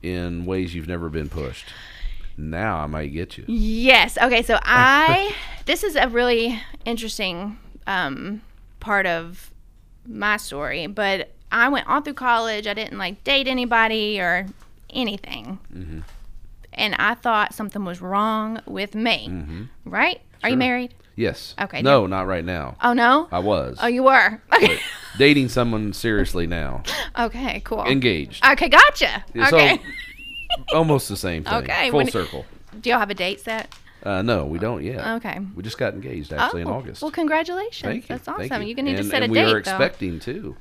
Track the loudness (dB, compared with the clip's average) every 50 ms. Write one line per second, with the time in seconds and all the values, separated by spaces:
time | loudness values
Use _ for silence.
0 | -6 -4 -4 -4 -4 -4 -6 -6 -4 -2 -2 -2 -2 -2 -4 -8 -6 -6 -6 -4
1 | -4 -4 -4 -4 -6 -4 -6 -6 -6 -6 -8 -10 -14 -18 -18 -18 -18 -18 -14 -8
2 | -6 -6 -6 -6 -8 -8 -8 -8 -8 -6 -4 -4 -2 -2 -2 -2 -4 -4 -4 -6
3 | -6 -6 -6 -6 -8 -8 -10 -14 -8 -4 0 0 2 2 2 2 4 4 6 6
4 | 4 4 2 2 2 4 4 2 2 2 0 0 2 4 4 6 6 6 6 6
5 | 6 6 4 4 2 0 -4 -6 -8 -10 -12 -10 -2 -2 -2 0 0 -2 2 2
6 | 0 2 2 2 2 4 2 2 2 0 -2 -4 -8 -12 -14 -10 -6 -6 -6 -4
7 | -6 -8 -6 -4 -4 -4 -4 -6 -8 -8 -10 -12 -16 -20 -20 -14 -8 -4 -2 -2
8 | -2 -2 -4 -6 -6 -8 -8 -10 -12 -18 -20 -20 -20 -20 -18 -14 -4 -2 0 0
9 | 2 0 -2 -2 -4 -10 -14 -16 -16 -18 -20 -20 -20 -20 -20 -20 -20 -20 -20 -20
10 | -18 -14 -10 -4 -2 0 0 -2 -4 -8 -8 -6 -6 -6 -6 -6 -6 -6 -4 -2
11 | 0 0 0 -2 -4 -8 -10 -20 -10 -4 2 4 4 4 4 0 0 2 0 0
12 | 0 -2 -10 -4 0 2 2 2 2 0 -2 -4 -4 -4 -4 -4 -6 -8 -6 -6
13 | -6 -6 -8 -8 -2 2 2 2 2 2 0 -2 0 2 4 4 4 4 2 0
14 | 0 0 -2 0 0 2 0 0 -2 -4 -12 -16 -20 -20 -20 -20 -20 -10 -4 -4
15 | -2 -2 -4 -6 -8 -10 -12 -12 -10 -10 -12 -12 -12 -14 -12 -12 -10 -10 -10 -10
16 | -12 -12 -14 -16 -16 -14 -14 -14 -14 -16 -18 -20 -20 -18 -6 -4 -2 -2 0 2
17 | 2 0 0 0 -2 0 2 2 0 -2 -4 -8 -8 -8 -6 -6 -6 -6 -8 -8
18 | -8 -2 0 0 2 2 0 -2 -2 -4 -6 -8 -10 -10 -6 -6 -6 -6 -4 -4
19 | 0 0 0 -2 -2 -8 -8 -8 -8 -8 -10 -10 -10 -12 -14 -16 -14 -6 0 2
20 | 2 2 0 -4 -12 -20 -18 -4 -2 0 2 2 2 2 0 -2 -4 -6 -10 -18
21 | -20 -18 _ -2 -2 -2 -2 -4 -12 -14 -8 -6 -6 -6 -4 0 4 6 6 6
22 | 6 4 0 -2 -2 -2 -2 -2 -2 -2 -4 -4 -4 -8 -8 0 2 2 4 4
23 | 6 6 6 4 2 0 -2 0 2 2 2 2 0 -2 -4 -2 -2 0 0 4
24 | 6 6 8 8 6 4 0 -4 -2 4 6 6 6 6 4 2 -6 -10 -10 -12
25 | -14 -16 2 6 8 8 8 8 4 2 2 2 2 2 2 0 -2 -2 -4 -2
26 | 0 0 2 2 2 0 0 -2 -2 0 -2 -2 -2 -4 -4 -6 -6 -6 -6 -6
27 | -6 -6 -2 -2 -2 -2 -2 -4 -6 -6 -6 -6 -6 -6 -6 -2 2 2 2 4
28 | 4 2 2 2 -2 -6 -4 4 6 6 6 6 4 8 10 10 10 10 8 4
29 | 0 0 0 -4 -8 -8 -2 2 4 6 8 8 8 6 4 2 -2 -10 -12 -12
30 | -14 -14 -16 -16 -16 -16 -14 -14 -6 -6 -6 -6 -4 0 2 2 4 4 4 2
31 | 2 -2 -8 -6 -4 -4 -4 -4 -2 -2 -2 -2 -2 -2 -2 0 0 2 2 2
32 | 2 2 0 -2 -4 -4 -6 -10 -12 -12 -18 -20 -20 -20 -18 -8 -2 0 2 2
33 | 2 0 -2 -4 -4 -4 -4 -6 -8 -8 -8 -8 -8 -10 -16 -20 -20 -20 -20 -10
34 | -6 -4 -2 0 2 2 2 2 0 -2 -4 -2 -2 -4 -4 -4 -6 -8 -8 -6
35 | -6 -4 -6 -6 -6 -8 -8 -8 -8 -10 -10 -10 -10 -10 -6 -4 -4 -4 -4 -6
36 | -10 -10 -10 -10 -8 -8 -4 -2 -2 -2 -2 -4 -4 -4 -4 -6 -6 -10 -12 -10
37 | -10 -8 -4 -2 -2 0 0 0 0 -2 -6 -6 -6 -8 -10 -8 -6 -6 -6 -6
38 | -6 -8 -10 -10 -8 -10 -8 -8 -6 -6 -6 -6 -6 -6 -6 -4 -4 -2 -2 -2
39 | -2 -2 0 0 0 4 4 4 4 4 4 2 2 -2 0 0 0 0 0 -4
40 | -6 -6 -6 -6 -8 -8 -10 -8 -10 -12 -14 -14